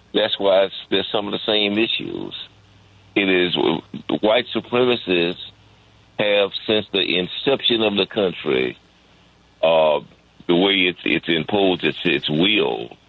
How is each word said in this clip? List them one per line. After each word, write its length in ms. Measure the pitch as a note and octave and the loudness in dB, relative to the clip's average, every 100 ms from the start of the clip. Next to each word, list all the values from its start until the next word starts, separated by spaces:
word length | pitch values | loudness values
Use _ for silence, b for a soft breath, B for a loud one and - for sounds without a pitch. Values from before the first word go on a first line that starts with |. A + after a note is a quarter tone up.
| _ | _
That's 240 | G#2 G#2+ - | -2 0 0
why 280 | G2+ F#2+ G2 | 4 4 2
it's, 100 | - - | -4 -2
there's 180 | G2 F#2 | -2 0
some 140 | A2 G2+ | -4 -4
of 60 | |
the 80 | G2 - | -4 0
same 320 | G#2+ G#2 G#2 | 0 2 0
issues. 560 | A#2 - - - - - - _ _ - - - - G#2 | 0 -2 -6 -8 -10 -12 -18 _ _ -20 -20 -20 -6 -2
It 140 | F#2+ | 2
is, 260 | F#2 F2+ - - E2 - - - D2+ | 2 2 0 0 -2 -6 -12 -6 0
white 260 | G#2+ A#2+ B2 | 2 2 0
supremacists 840 | A2 - B2 B2+ A#2+ - F2 E2+ F2 - - - - _ _ _ - | -8 -2 0 2 0 0 0 0 -4 -14 -20 -20 -20 _ _ _ -4
have, 340 | G#2 G2+ G2 - - | 0 2 0 -2 -2
since 180 | G#2+ G2+ | -2 0
the 260 | G2 - F2 | -2 0 -2
inception 640 | F2+ - C#3+ C3+ C3 A#2 | -4 -4 -2 0 0 0
of 140 | A2 G2+ | 0 0
the 100 | F#2 | -2
country, 720 | A2+ F#2+ D#2+ D2+ B1+ B1 - _ _ _ _ _ _ _ _ | 0 -2 -2 -2 0 -2 -6 _ _ _ _ _ _ _ _
uh, 380 | D#2+ E2 D#2 D2 - - _ _ - | 2 4 4 2 -4 -20 _ _ 0
the 80 | F2 | 2
way 180 | G2 G2 F2+ | 4 2 0
it's, 120 | F2 | -2
it's 240 | - E2 - | -2 -2 0
imposed 560 | E2 - G#2 F#2+ E2+ | -2 0 2 2 2
its, 140 | D#2 - | -2 -2
its 260 | F2 D2 D#2 | -2 -2 0
will 640 | D2+ G2 G#2 C#2 A1 A#1 - | 0 2 2 0 -4 -8 -16